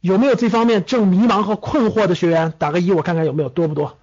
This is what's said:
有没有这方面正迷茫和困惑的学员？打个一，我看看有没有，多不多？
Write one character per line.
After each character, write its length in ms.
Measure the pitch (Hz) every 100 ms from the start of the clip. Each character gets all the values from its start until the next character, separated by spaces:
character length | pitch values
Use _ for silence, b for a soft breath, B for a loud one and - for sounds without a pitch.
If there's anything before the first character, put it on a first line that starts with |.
有 160 | 175 190
没 100 | 269
有 80 |
这 140 | 240 240
方 180 | 226 233
面 180 | 220 -
正 220 | 254 202
迷 180 | 180 233
茫 160 | 208
和 140 | 202 208
困 340 | - 311 226
惑 160 | 214 196
的 80 |
学 140 | 185 175
员？ 260 | 165 160 -
打 140 | 156
个 100 | 165
一， 100 | 175
我 100 | 180
看 140 | 156 165
看 100 | 160
有 80 |
没 80 | 139
有， 80 | 139
多 180 | 131 165
不 60 |
多？ 240 | 151 147 -